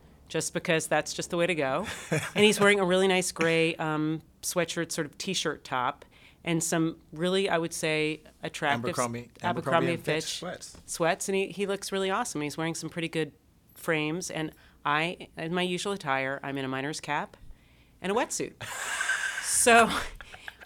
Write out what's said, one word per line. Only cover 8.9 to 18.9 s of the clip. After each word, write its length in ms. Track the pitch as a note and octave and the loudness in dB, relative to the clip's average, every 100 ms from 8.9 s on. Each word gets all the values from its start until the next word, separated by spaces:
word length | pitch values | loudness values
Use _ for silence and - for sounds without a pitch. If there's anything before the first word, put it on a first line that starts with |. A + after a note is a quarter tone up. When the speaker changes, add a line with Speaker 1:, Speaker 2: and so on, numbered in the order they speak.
| - B2 A#2 | -2 -2 -4
Speaker 1:
s-, 60 | A#2+ - | -12 -6
Abercrombie 60 | F3 E3+ D#3+ E3 E3+ | -4 -2 2 4 4
Speaker 2:
Abercrombie 40 | |
and 80 | E3+ | 0
Fitch 220 | - D#3 | 0 -2
Speaker 1:
Fitch 140 | D#3+ - | -2 -6
Speaker 2:
sweats. 380 | F3 - - - - | -8 -10 -12 -16 -10
Speaker 1:
sweats, 420 | - E3 F#3+ - | 0 0 0 0
and 80 | G3 | 0
he, 120 | G3 | -2
he 180 | E3+ G3 | -2 -4
looks 260 | G3 - | -4 -4
really 180 | G3 F#3+ | -2 0
awesome. 300 | G3 A#3+ D3+ | -2 -2 -4
He's 160 | D3 C#3 | -4 -2
wearing 180 | D#3+ | -4
some 140 | D#3+ D#3+ | -4 -6
pretty 200 | F3 E3 | -6 -4
good 240 | E3 D#3 - _ _ _ | -2 -4 -6 _ _ _
frames, 560 | - - D#3+ D3+ E3 - | -8 -2 0 0 -2 -4
and 200 | - D#3 - - - - | -6 -6 -8 -20 -6 0
I, 420 | D3 E3 - - - | 0 0 -4 -12 -8
in 160 | D#3+ | -4
my 80 | F3+ | 0
usual 320 | F3+ F3 G3+ | 0 -2 -2
attire, 460 | G3+ D#3 C3+ C3+ C#3 | -4 -2 0 0 -4
I'm 160 | C#3 C#3 | -4 -4
in 60 | C3+ | -4
a 20 | |
miner's 320 | C3 C#3 D#3 | -4 -4 -6
cap 380 | - D3 G3 - - - - - - - | -4 -4 -4 -10 -18 -20 -20 -20 -20 -8
and 100 | F3+ | -2
a 20 | |
wetsuit. 380 | G#3+ D4+ - C#3 - | 0 0 -2 -6 -8
Speaker 2:
<laughs> 40 | - - - | -10 -8 -6